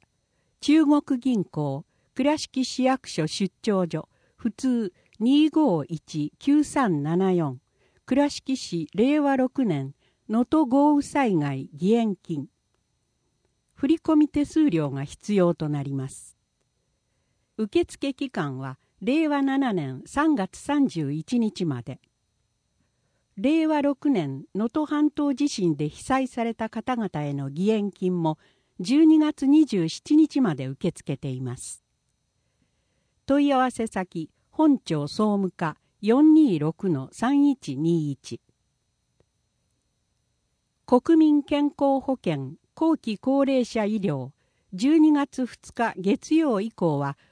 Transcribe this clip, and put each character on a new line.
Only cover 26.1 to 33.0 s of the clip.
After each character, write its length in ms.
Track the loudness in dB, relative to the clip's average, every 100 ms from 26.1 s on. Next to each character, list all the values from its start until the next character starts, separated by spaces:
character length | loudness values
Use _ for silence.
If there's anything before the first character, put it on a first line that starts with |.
| -2 -2
さ 160 | -4
れ 100 | -6
た 160 | -6 -8
方 260 | -8 -6 -4
々 140 | -4 -6
へ 100 | -6
の 160 | -6 -6
義 200 | -4 0
援 220 | 0 -2
金 300 | -4 -4 -2
も 160 | -2 -4 _ _ _ -10
十 240 | 0 4
二 160 | 6 6
月 280 | 4 0 4
二 180 | 4 4
十 240 | 0 -2
七 260 | -4 2 4
日 260 | 4 2
ま 120 | 0
で 140 | -2 -6
受 240 | -6 -6
け 40 | -6
付 180 | -8
け 40 | -8
て 120 | -6
い 120 | -6
ま 160 | -8 -10
す。 260 | -14 -18 _ _ _ _ _ _ _ _ _ _ _ _